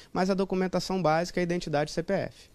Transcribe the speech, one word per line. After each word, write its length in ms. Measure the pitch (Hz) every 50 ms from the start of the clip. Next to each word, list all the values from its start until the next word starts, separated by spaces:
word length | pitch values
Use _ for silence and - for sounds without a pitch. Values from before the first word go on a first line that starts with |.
| - -
Mas 180 | - 180 185 185
a 40 | 196
documentação 680 | 190 196 185 196 185 185 185 - 180 - - 190 190
básica 380 | 170 151 156 160 175 175 - 180
é 20 |
a 20 | 180
identidade 460 | 170 175 180 - 170 147 143 151 151
e 40 | -
C 100 | - 165
P 100 | - 196
F. 220 | 175 - - - - - -